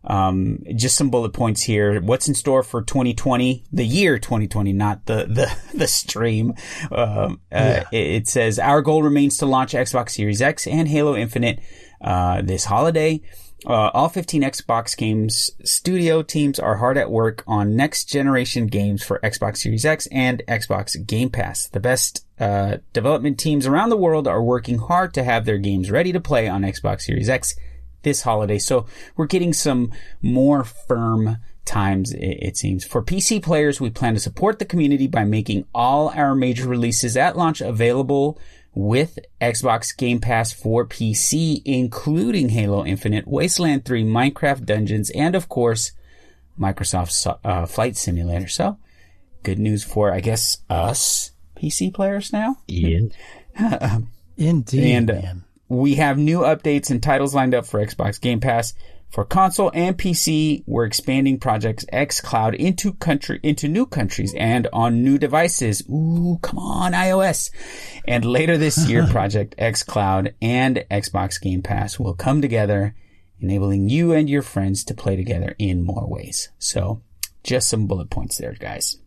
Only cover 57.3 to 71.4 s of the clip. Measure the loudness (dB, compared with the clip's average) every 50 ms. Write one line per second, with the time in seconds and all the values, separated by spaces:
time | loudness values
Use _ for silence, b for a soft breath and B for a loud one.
57.3 | 2 2 2 4 2 2 0 0 -2 -2 -2 -2 -2 -2 -2 -2 -2 -2 -2 -2
58.3 | 0 0 0 0 0 0 0 -2 -6 b b b b b b b -4 -4 -2 0
59.3 | 2 4 4 4 4 2 0 2 2 2 0 0 0 0 0 0 0 0 0 2
60.3 | 2 2 2 2 0 -2 -2 -4 0 0 0 0 -2 -4 -2 0 2 2 4 2
61.3 | 2 2 0 0 0 2 0 -2 -2 -4 -6 -4 -2 -2 0 0 -2 -6 -4 -2
62.3 | 0 0 2 0 0 0 0 0 0 0 -2 -4 -4 -2 -2 0 0 0 -2 -6
63.3 | -8 -2 0 0 0 0 0 -2 0 0 -2 0 -2 -2 -2 -2 -2 -4 -4 -4
64.3 | -2 -2 0 2 2 2 0 0 0 0 2 2 2 4 4 4 4 4 2 2
65.3 | 2 2 2 2 0 0 0 -2 -2 -2 -4 -4 -2 -2 0 0 0 0 2 0
66.3 | 0 0 -2 -4 -4 -4 -4 -4 -2 0 0 0 2 2 2 2 2 4 2 2
67.3 | 0 -2 -4 -8 B B B B B B B B B B B 0 0 0 2 2
68.3 | 2 2 4 4 4 4 2 2 2 2 2 4 4 4 4 4 4 2 2 0
69.3 | 0 -2 -2 -2 -4 -2 -2 -2 0 -2 -6 -2 -2 0 2 2 2 2 0 -2
70.3 | -4 -4 -2 0 2 2 2 2 0 0 -2 -2 -2 -2 -2 -2 -4 -2 -2 -2
71.3 | -6 -4